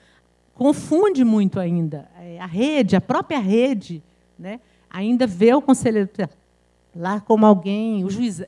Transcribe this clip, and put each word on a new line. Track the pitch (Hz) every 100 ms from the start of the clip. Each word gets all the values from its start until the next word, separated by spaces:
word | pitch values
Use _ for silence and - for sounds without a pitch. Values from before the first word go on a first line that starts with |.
| _ _ _ _ _
confunde | - 269 294 - 311 415 277
muito | 233 214 190 196
ainda. | 175 175 160 151 - 175
É, | 175 170
a | 180
rede, | 175 285 294 196 185
a |
própria | - 294 - 294
rede, | 190 220 262 220 - 160 - _ _ -
né, | 180 240 _ _ _
ainda | 185 214 247 247
vê | 175 226
o | 277
conselheiro | 285 254 247 214 190
tutelar | - 180 _ _ _ _ _ _ 170 180 208
como | 202 214 214
alguém, | 190 190 208 226 208
o | 185
juiz, | 202 240 170